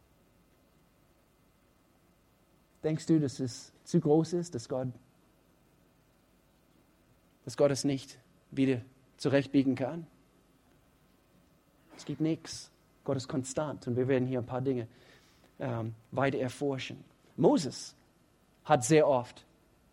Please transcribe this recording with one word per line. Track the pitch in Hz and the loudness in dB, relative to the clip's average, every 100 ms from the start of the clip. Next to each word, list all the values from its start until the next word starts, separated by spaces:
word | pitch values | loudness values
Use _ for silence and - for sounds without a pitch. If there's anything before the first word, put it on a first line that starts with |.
| _ _ _ _ _ _ _ _ _ _ _ _ _ _ _ _ _ _ _ _ _ _ _ _ _ _ _ _ | _ _ _ _ _ _ _ _ _ _ _ _ _ _ _ _ _ _ _ _ _ _ _ _ _ _ _ _
Denkst | 156 156 - | -2 -2 2
du, | 160 | 2
dass | 139 - | 2 -2
es | 131 - - - | -6 -8 -16 -20
zu | - 175 | 0 2
groß | 151 156 165 | 4 4 4
ist, | 175 170 | -2 -4
dass | 123 - | -8 -6
Gott, | 127 127 117 _ _ _ _ _ _ _ _ _ _ _ _ _ _ _ _ _ _ _ _ _ _ _ _ | -4 -6 -8 _ _ _ _ _ _ _ _ _ _ _ _ _ _ _ _ _ _ _ _ _ _ _ _
dass | 131 - | -8 2
Gott | 143 | 2
es | 135 | 4
nicht | 143 135 - - _ _ _ | -2 -2 -6 -20 _ _ _
wieder | 135 135 123 - _ _ - | 0 0 0 -4 _ _ -6
zurechtbiegen | 147 139 135 143 135 | 0 2 4 2 4
kann? | 127 127 170 165 _ _ _ _ _ _ _ _ _ _ _ _ _ _ _ _ _ _ - | 2 -2 -6 -14 _ _ _ _ _ _ _ _ _ _ _ _ _ _ _ _ _ _ -16
Es | |
gibt | - 143 | -10 -2
nichts. | 156 160 - - - _ _ _ | -2 -2 -6 -16 -18 _ _ _
Gott | - 131 | -4 -4
ist | - | -4
konstant | 131 123 - 151 - - | -6 -4 -4 -4 -6 -4
und | 120 | -2
wir | 127 | 2
werden | 131 127 | 2 0
hier | 127 | -2
ein | 117 | -4
paar | 127 | -4
Dinge, | 131 123 113 - - - _ _ - - | -2 -4 -6 -14 -20 -20 _ _ -20 -10
ähm, | 135 117 113 113 _ | -6 -6 -6 -10 _
weiter | 123 139 127 | -2 0 0
erforschen. | 127 - 143 131 - - - _ _ - | -4 -4 -4 -4 -8 -14 -18 _ _ 2
Moses | 160 262 135 - - - _ _ _ _ _ _ | 4 4 0 -8 -14 -20 _ _ _ _ _ _
hat | - 147 | 2 2
sehr | 117 156 147 | 6 6 6
oft | 131 117 - - _ _ _ _ | 2 -2 -12 -20 _ _ _ _